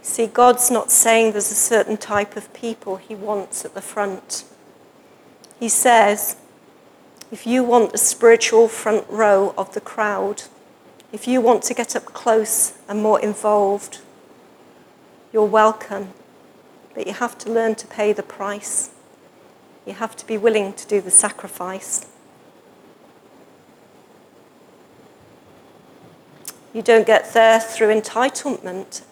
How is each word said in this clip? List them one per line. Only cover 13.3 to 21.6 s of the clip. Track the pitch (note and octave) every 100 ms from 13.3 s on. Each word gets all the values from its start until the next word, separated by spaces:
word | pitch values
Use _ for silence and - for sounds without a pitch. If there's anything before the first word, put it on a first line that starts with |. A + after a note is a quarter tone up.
| G3+ G#3+ G#3 G3 G3+ - - - - _ _ _ _ _ _ _ _ _ _ _
you're | A3 G#3+
welcome, | G#3+ G#3+ A3 - G3 F#3+ - _ _ _ _ _ _ _ -
but | -
you |
have | G3+ A#3+ -
to | -
learn | A3+ A3+ G#3+
to | -
pay | - G#3
the | G3+
price. | F#3+ - G3 G3+ - - - - _ _ _ _ _ _ _ _ -
You |
have | F#3+ A3 -
to | -
be | A3
willing | A3+ G#3+ G3
to | G3+ -
do | G#3
the | F#3
sacrifice." | - G#3 - G3 -